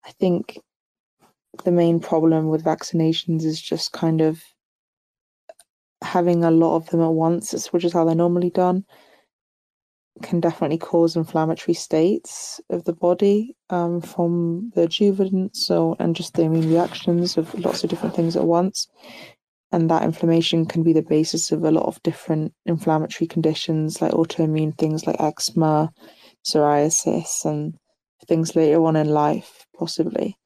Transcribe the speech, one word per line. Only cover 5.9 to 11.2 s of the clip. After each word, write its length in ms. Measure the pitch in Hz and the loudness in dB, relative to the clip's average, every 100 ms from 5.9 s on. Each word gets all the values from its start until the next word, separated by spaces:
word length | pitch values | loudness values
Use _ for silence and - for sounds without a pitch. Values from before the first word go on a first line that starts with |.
| _ | _
having 420 | - 185 175 170 | -2 0 2 2
a 60 | 170 | 4
lot 260 | 165 165 165 | 4 4 0
of 140 | 165 | -2
them 100 | 170 | 0
at 80 | 160 | 0
once, 420 | 160 160 175 - | 2 0 0 -4
it's, 180 | - - | -8 -4
which 120 | 175 | -2
is 80 | 175 | 0
how 100 | 175 | 2
they're 100 | 165 | 2
normally 360 | 165 175 175 175 | 4 2 2 0
done, 340 | - 180 185 - - _ _ _ _ _ _ _ _ _ _ _ - | 2 2 0 -4 -20 _ _ _ _ _ _ _ _ _ _ _ -20
can 180 | - 175 | -4 -2
definitely 380 | 165 165 147 165 | -2 -2 -4 -4
cause 380 | - 170 165 | 0 2 2
inflammatory 580 | 165 | 0